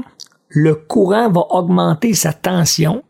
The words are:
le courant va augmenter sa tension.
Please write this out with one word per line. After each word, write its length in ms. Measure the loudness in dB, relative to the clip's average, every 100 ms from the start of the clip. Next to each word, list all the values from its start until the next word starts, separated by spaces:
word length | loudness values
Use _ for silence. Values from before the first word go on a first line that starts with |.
| -4 _ -20 _ _
le 260 | 0 2
courant 560 | 0 -2 0 2 2 2
va 100 | 0 0
augmenter 640 | -2 0 0 0 0 0
sa 220 | -2 -4
tension. 680 | -6 -4 0 0 0 -2 -2